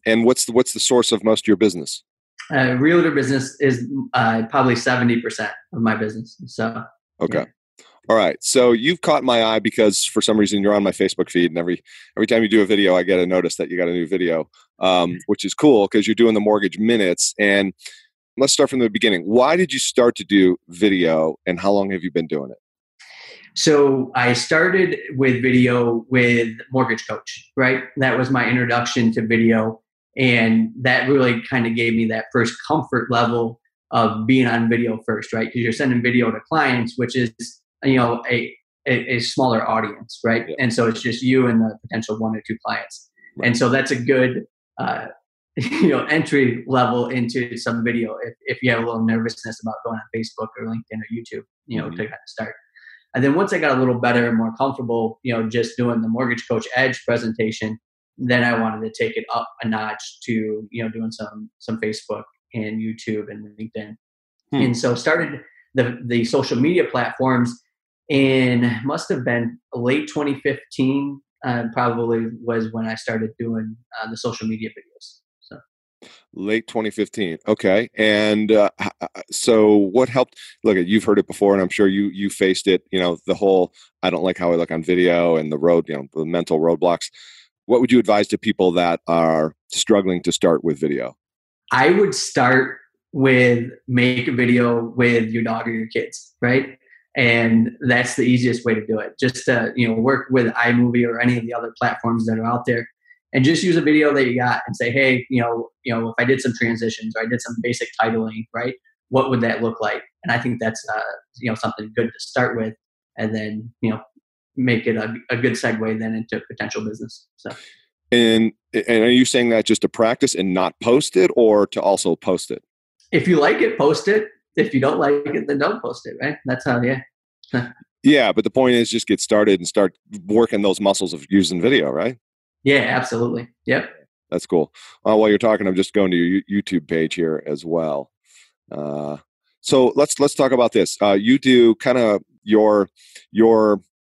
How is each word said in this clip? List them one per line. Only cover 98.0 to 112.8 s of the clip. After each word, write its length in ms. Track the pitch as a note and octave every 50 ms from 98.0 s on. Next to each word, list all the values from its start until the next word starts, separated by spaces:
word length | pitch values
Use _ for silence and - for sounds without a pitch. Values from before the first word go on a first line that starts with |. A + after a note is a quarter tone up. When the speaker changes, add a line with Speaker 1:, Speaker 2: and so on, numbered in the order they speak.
| B2 - -
Speaker 2:
the 80 | - B2+
easiest 400 | B2 B2 B2 B2 B2 A2+ A#2 -
way 100 | A#2+ A2
to 120 | A2 -
do 120 | - A2
it. 180 | G#2+ G#2 - - -
Just 240 | C3 B2+ - - -
to, 280 | - B2 A#2 A2+ A2 -
you 100 | B2+ A#2+
know, 80 | A2+ A2+
work 340 | A2+ A2+ C3+ C3+ B2+ - -
with 160 | B2+ B2+ A#2 A2+ -
iMovie 520 | A#2+ A#2+ A#2+ A#2+ A#2+ B2 A#2+ A#2+ A#2+ A#2+
or 140 | A#2 A2+ A#2
any 180 | A#2+ B2 B2
of 80 | A#2+ A2+
the 80 | A#2 A#2+
other 200 | A#2 A#2 A2+ -
platforms 480 | - B2 A#2+ - - - A#2 A#2 A2+ A2+
that 140 | A2+ A2+ A2
are 60 | A2+
out 200 | A#2 A#2+ A#2+ -
there, 220 | B2+ A#2+ A#2 A#2 - _ _ _ _ - _ _ _ -
and 100 | C3+ B2+
just 200 | D3 E3 D#3+ G3
use 120 | F3+ D#3+
a 60 | E3+
video 320 | C#3+ D3+ D3+ D3+ D3+ D3 C#3
that 140 | C#3 C3
you 120 | A#2+ B2 B2
got 220 | B2 A#2+ A2+ A2 -
and 100 | - -
say, 160 | - A#2+ A#2
"Hey, 340 | A#2 C#3 C3+ C3 B2+ B2 B2 -
you 120 | C3+ A#2+
know, 280 | A#2 A#2+ A#2 A#2 A#2 - _ _ _
you 100 | B2+ A#2
know, 160 | A2+ A2+ A2+
if 60 | A2+
I 60 | - A#2+
did 140 | B2+ C3+ C3
some 120 | - B2 A2+
transitions 560 | - A#2+ A2+ A#2 A2+ A#2 A2 - - A2 A2 A2+
or 60 | A2
I 40 | A2+
did 160 | A2+ B2 A2+
some 140 | - A#2 A#2+ A#2
basic 280 | A2+ A#2+ A#2 - A#2+ - - -
titling, 440 | A2+ A2+ A2+ A2+ A2 A2 G#2+ A2 A2+ - -
right, 220 | A#2 A#2+ C3 B2+ - _ _ _ _ _ _
what 200 | B2 C3 D3 C3+
would 120 | B2+ A#2
that 200 | A#2 A2+ A2 -
look 200 | A#2 A2+ A2 -
like?" 220 | A2 G#2 - - - _ _ _ -
And 80 | -
I 80 | A#2 A#2+
think 200 | B2 B2 A2 -
that's, 200 | A#2 A2 A2 - - - G#2+
uh, 60 | G#2+ G#2 - - - _ _ _
you 120 | B2 B2 A#2
know, 40 | A2
something 360 | - - G#2+ - - G#2+ A2 A2
good 120 | A#2+ A2+
to 120 | A#2 - -
start 360 | - - - C3+ B2 B2 A#2+
with, 160 | A#2 A2 A2 A2 _